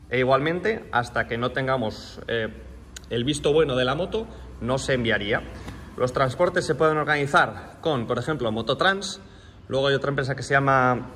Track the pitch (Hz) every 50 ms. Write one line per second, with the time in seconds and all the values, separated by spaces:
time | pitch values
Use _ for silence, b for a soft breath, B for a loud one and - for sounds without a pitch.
0 | - - 120 127 127 127 135 135 143 160 170 180 170 214 226 220 - - - 120
1 | 120 - - 117 113 - 117 117 123 123 - 143 131 131 131 131 113 107 104 -
2 | - - - - - - 117 113 110 107 - - - - - - - - - -
3 | - - 117 120 120 139 147 139 - 151 143 160 156 143 123 127 127 127 143 156
4 | 185 185 - 220 220 - B B B B B - 117 117 131 135 - - 135 123
5 | 117 110 107 101 101 101 117 160 - - B B B B B B B B B -
6 | 123 127 127 139 135 127 127 - 180 185 180 185 156 - 151 143 160 156 156 151
7 | 147 143 151 147 139 139 180 175 143 113 104 92 - - - - - 165 147 127
8 | 113 117 123 120 120 160 156 131 123 110 107 113 113 123 135 - 165 185 196 196
9 | 196 - - - B B B B B B B B B - 127 135 135 139 139 135
10 | 139 143 139 143 131 123 131 123 - - 143 139 139 135 135 131 127 127 123 113
11 | - - -